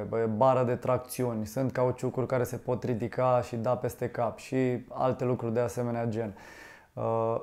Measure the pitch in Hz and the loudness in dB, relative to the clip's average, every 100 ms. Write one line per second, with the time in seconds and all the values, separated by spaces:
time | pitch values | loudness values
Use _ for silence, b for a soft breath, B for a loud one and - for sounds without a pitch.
0 | 104 113 113 107 131 127 123 123 123 127 | -2 0 0 4 6 6 4 0 2 0
1 | - - 123 110 107 131 131 127 127 123 | -2 -2 -2 -2 -4 -2 -2 2 0 0
2 | 127 131 120 131 120 113 - 123 123 113 | -2 -2 0 0 0 -4 -4 -2 0 -2
3 | 120 - 127 123 123 117 117 123 123 - | -2 0 4 4 2 -2 0 0 -2 -4
4 | 120 - 113 - - 131 127 120 - - | -4 -2 -2 -4 -2 2 2 0 -4 -2
5 | 131 123 123 123 117 113 120 123 120 117 | 0 0 0 0 0 0 0 0 -2 -2
6 | 117 110 110 98 B B B B B - | -2 -2 -4 -8 B B B B B -4
7 | 113 113 113 117 | 0 2 2 0